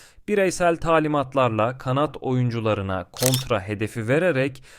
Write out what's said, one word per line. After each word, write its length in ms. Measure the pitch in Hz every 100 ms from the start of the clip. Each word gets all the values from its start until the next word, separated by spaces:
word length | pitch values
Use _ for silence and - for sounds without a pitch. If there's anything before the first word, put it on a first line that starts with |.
| - - -
Bireysel 500 | 202 190 - 175 165
talimatlarla 1000 | 165 160 156 147 131 135 123 107 113 131
kanat 400 | 131 131 151 -
oyuncularına 840 | 131 127 123 113 110 104 95 92 87
kontra 500 | - - 127 - 110
hedefi 460 | 95 104 107 120 110
vererek 560 | 143 180 135 135 131 -